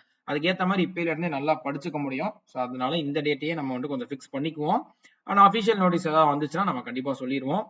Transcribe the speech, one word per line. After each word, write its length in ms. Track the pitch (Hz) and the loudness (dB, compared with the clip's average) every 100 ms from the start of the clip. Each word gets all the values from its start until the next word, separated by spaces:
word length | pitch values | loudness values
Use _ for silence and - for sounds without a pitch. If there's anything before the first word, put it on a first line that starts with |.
| _ _ - | _ _ -6
அதுக்கேத்த 380 | 147 165 185 185 | -2 0 0 0
மாதிரி 180 | 190 | 2
இப்பையில 280 | 160 170 170 | 0 -2 -4
இருந்தே 180 | 156 170 | -2 -2
நல்லா 240 | 139 147 156 | -2 0 -2
படிச்சுக்க 400 | - 151 175 147 | -2 -6 -6 -4
முடியும். 340 | 139 131 180 - _ | -4 -4 -6 -8 _
So, 120 | 131 | -8
அதனால 360 | 123 127 131 170 | -6 -4 -2 -2
இந்த 220 | 143 151 | -2 -2
டேட்டையே 320 | 147 139 151 | 0 -2 -2
நம்ம 200 | 165 135 | -4 -4
வந்து 140 | 127 143 | -4 -4
கொஞ்சம் 220 | 135 117 | -6 -6
ஃபிக்ஸ் 220 | 139 - | -10 -10
பண்ணிக்குவோம். 500 | 135 160 151 151 233 - _ - _ - | -6 -6 -4 0 0 -2 _ -20 _ 0
ஆனா, 120 | 196 | 8
அஃபிஷியல் 380 | 196 220 208 208 | 8 6 2 4
நோட்டீஸ் 260 | 180 170 160 | 4 2 2
ஏதாவது 240 | 156 151 | 4 6
வந்துச்சுன்னா 320 | 143 151 175 | 4 -2 -2
நம்ம 180 | 196 127 | -2 -4
கண்டிப்பா 320 | 120 123 135 | -6 -6 -4
சொல்லிடுவோம். 500 | 127 131 135 131 202 | -4 -4 -4 -2 -2